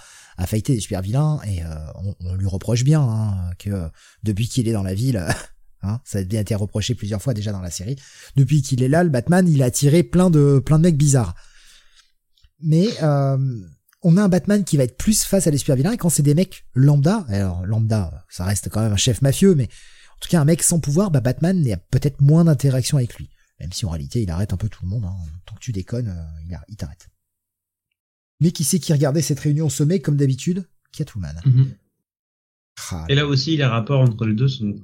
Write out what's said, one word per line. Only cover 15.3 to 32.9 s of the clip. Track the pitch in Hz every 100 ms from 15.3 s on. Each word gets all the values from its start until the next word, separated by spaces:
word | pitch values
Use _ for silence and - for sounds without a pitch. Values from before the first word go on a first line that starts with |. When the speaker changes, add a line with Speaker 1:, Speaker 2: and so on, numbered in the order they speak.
| 196 165
Speaker 1:
à |
des | 143
super | -
vilains, | 131 170
et | 233
quand | 170
c'est | -
des | 143 151
mecs | 190 - -
lambda, | 123 139 143 151 220 135
alors | 101 95 87 92
lambda, | 110 110 110 82 - -
ça | -
reste | 92 104 95
quand | 104
même | 113
un | 101
chef | 131 107
mafieux, | 139 - 196 151
mais |
en | 107 - - - - -
tout | -
cas | 170
un |
mec | 143 170
sans | - 170
pouvoir, | 143 156 208
bah | 139
Batman, | 127 127 170 185
il | 127
y |
a | 87
peut-être | - 131 147 -
moins | 143 160
d'interaction | 170 139 139 127 - 143
avec | 120 -
lui. | - _ _ -
Même | 87
si | - 92
en |
réalité, | 82 69 120
il | 92
arrête | 82 104
un | 92
peu | 110
tout | -
le | 90
monde, | 120
hein. | 92 95 78 82 -
Tant | 101
que |
tu | -
déconnes, | 98 - 120 113
euh, | 85 78 78 82
il |
a-, | 76 87
il | 104
t'arrête. | 76 - - _ _ _ _ _ _ _ _ _ _ _ _ -
Mais | 165
qui | -
c'est | 147 180
qui | -
regardait | 147 147 160
cette | - 143
réunion | 151 147 156
au |
sommet, | - 147 196
comme | 160 143
d'habitude ? | 139 127 175 185 - _ _
Catwoman. | - 147 101 73 82
Speaker 2:
Mhm. | 131 127 135 - _ _ _ _ _ _ _ _ _ - -